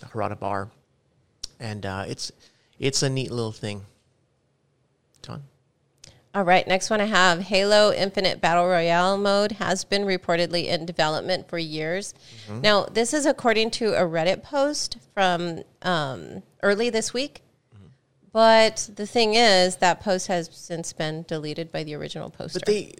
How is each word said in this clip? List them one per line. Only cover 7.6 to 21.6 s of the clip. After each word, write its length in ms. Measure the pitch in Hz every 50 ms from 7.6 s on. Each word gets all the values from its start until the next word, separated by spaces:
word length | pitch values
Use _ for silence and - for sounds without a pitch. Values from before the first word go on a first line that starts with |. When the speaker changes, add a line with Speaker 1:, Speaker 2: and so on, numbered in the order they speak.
| 196 202 208 208 214 208
Speaker 2:
Infinite 480 | - - 185 196 - 208 190 175 - -
Battle 260 | - 165 170 175 175
Royale 520 | 180 185 170 165 170 170 175 180 190 196 196
mode 360 | 202 202 196 202 208 208 214
has 300 | - 202 170 180 190 -
been 200 | - 196 202 202
reportedly 600 | 196 185 180 - - 170 170 175 165 170 175 160 -
in 180 | 160 165 165
development 640 | 170 170 - 156 156 156 147 90 180 185 - 196 -
for 80 | - 170
years. 540 | 165 156 151 156 156 160 175 196 208 - - _ - - - 110 - 104
Speaker 1:
Mm-hmm. 140 | 104 113
Speaker 2:
Now, 240 | 160 214 208 196 -
this 280 | - - 220 233 233 302
is 120 | 302 277
according 460 | 311 269 - - 240 214 220 220 226
to 220 | 220 - 233 208 180
a 120 | - 180 165
Reddit 340 | 160 165 160 175 190 - -
post 540 | - 294 285 269 294 302 285 - - - - - _ _
from, 500 | 208 190 185 175 170 175 175 165 - - - _ _
um, 600 | - 180 180 160 147 135 127 90 76 64 - 190 - _ _ _ -
early 260 | 202 202 196 233 240
this 240 | 220 220 220 - -
week. 280 | 240 277 294 - - _ _ _ _ _ _ _
Speaker 1:
Mm-hmm. 100 | 101 98 - _ _ _ _ _ _ _ _
Speaker 2:
But 580 | - 220 226 226 226 226 220 220 220 - - - 202
the 100 | - 208
thing 280 | 202 - 240 226 214 214
is, 400 | 233 240 220 190 185 180 185 185 -
that 220 | 196 180 165 -
post 260 | - 214 185 185 185 -
has 220 | 190 175 165 - -
since 400 | - - - 175 165 170 - -
been 300 | - 160 156 156 160 165 -
deleted 420 | 170 156 151 151 151 -